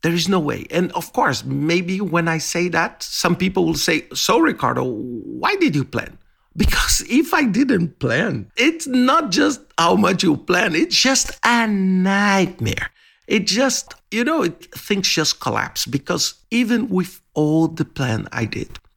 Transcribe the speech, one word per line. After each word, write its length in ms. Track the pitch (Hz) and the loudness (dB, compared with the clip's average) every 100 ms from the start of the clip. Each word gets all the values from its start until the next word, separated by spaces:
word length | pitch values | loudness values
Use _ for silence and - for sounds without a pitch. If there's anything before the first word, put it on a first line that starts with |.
There 120 | 165 | 0
is 140 | 170 165 | 0 2
no 140 | 190 | 0
way. 260 | 147 - - | 0 -4 -4
And 220 | 170 180 | -2 -2
of 220 | 170 - | -4 -4
course, 320 | - 247 123 123 | 0 0 0 -4
maybe 560 | 135 151 175 180 190 | -4 0 0 0 -4
when 260 | 196 170 165 | 0 0 0
I 120 | 160 | -2
say 280 | - 170 175 | -4 -2 0
that, 340 | 170 196 - | 0 -2 -6
some 340 | - - - 175 | -10 -2 0 2
people 280 | 185 185 165 | 0 0 0
will 100 | 156 | 0
say, 320 | - 156 - | 0 -2 -2
"So, 240 | - - 226 | -4 2 4
Ricardo, 440 | 320 202 - - | 2 2 -2 0
why 720 | 127 110 123 120 - 123 - 392 | -2 -6 -8 -10 -10 -4 -2 2
did 200 | 320 147 | 2 2
you 100 | 127 | -2
plan?" 320 | 117 - - _ _ _ | -6 -8 -18 _ _ _
Because 480 | - - - - - - | 0 2 2 2 0 2
if 260 | 247 330 | 2 2
I 120 | 339 262 | 2 2
didn't 540 | 190 269 208 170 - | 2 2 2 0 -2
plan, 520 | - 120 233 120 98 - | -2 0 0 -4 -8 0
it's 280 | 269 330 285 | 0 0 -2
not 460 | 254 254 311 285 | 2 4 2 2
just 300 | 175 294 285 - - | 2 2 0 -8 0
how 180 | 170 190 | 2 4
much 260 | 202 196 | 4 2
you 140 | 185 147 | 2 0
plan, 400 | - 180 175 160 | 0 0 2 0
it's 260 | 165 - | 0 2
just 300 | 262 269 - - 226 | 2 2 0 0 2
a 200 | 240 226 | 2 2
nightmare. 1200 | 202 190 185 185 196 202 196 185 - 110 - - _ _ _ - | 2 2 2 2 2 2 2 2 0 -4 -4 -8 _ _ _ -2
It 220 | 220 - | -2 0
just, 480 | 196 269 - - - _ | 0 0 0 -6 -18 _
you 140 | 214 240 | -2 0
know, 160 | 320 | 0
it, 220 | 180 - - - | -2 -4 -18 -18
things 320 | - 202 190 | -4 -2 0
just 320 | - 151 - | 0 -2 -2
collapse 460 | - 110 - - - | -4 -4 -4 -6 -4
because 480 | 139 - - - - _ | -6 -4 -4 -4 -6 _
even 400 | 233 233 233 214 | -2 0 0 0
with 320 | 185 180 - _ - | -2 -2 -8 _ -2
all 340 | 151 160 160 | 2 2 0
the 160 | 160 160 | -2 -6
plan 420 | - 127 113 101 | -4 -2 -2 -4
I 100 | 117 | -6
did, 360 | 113 - - - _ | -4 -6 -10 -14 _